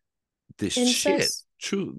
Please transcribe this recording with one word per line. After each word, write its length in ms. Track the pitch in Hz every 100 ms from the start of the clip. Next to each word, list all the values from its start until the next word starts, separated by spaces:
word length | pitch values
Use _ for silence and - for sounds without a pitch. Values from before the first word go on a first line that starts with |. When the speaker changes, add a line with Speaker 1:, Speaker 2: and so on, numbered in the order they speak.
| _ _ _ _ - -
Speaker 1:
this 140 | 202
shit? 400 | - 247 240 - -
Speaker 2:
Incest. 320 | - - - _
Speaker 1:
True, 380 | - 196 147